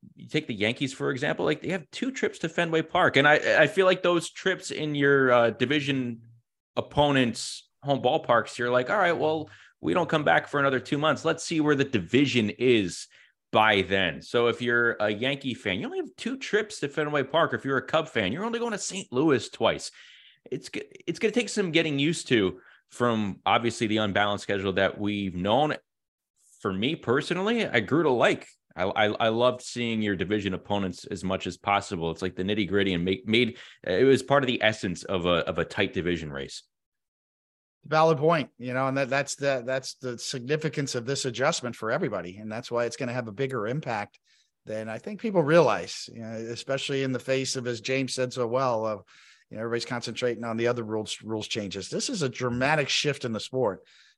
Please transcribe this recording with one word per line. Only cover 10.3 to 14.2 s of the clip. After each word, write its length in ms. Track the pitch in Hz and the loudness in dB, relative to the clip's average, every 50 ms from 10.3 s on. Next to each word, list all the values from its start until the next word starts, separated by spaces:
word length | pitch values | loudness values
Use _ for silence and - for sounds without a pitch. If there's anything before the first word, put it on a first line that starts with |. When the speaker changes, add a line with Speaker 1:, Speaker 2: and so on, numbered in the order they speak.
| 160 151 - | 4 4 2
Speaker 1:
for 120 | - - 143 | 0 0 0
another 200 | 139 139 131 123 | 2 2 0 0
two 200 | 127 - 151 143 | -2 -2 -2 0
months. 260 | 151 156 139 - - | 2 2 0 2 0
Let's 180 | 160 160 - - | -2 -2 -2 -4
see 160 | - 170 156 | -2 0 2
where 140 | 147 151 147 | 4 4 4
the 100 | 131 139 | 4 2
division 680 | - - 101 85 82 - 135 147 131 117 120 107 104 | 0 0 -2 0 4 4 4 4 4 2 2 0 0
is 560 | - - 120 131 123 110 98 85 - - - - _ - - _ _ _ _ _ | 0 2 4 4 6 4 4 0 -4 -10 -14 -16 _ -20 -20 _ _ _ _ _
by 300 | - 110 107 110 107 98 | 2 4 6 6 6 4
then." 400 | 87 85 98 95 95 85 78 85 | 4 2 2 2 2 0 -2 -4